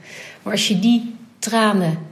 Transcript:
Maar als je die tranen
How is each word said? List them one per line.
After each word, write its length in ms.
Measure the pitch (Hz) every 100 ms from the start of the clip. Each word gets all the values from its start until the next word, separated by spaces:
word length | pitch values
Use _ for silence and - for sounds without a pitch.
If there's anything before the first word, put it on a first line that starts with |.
| - - - -
Maar 100 | 202
als 140 | 202 -
je 120 | 185
die 340 | 220 240 - - - _
tranen 580 | - 226 214 196 170 160 -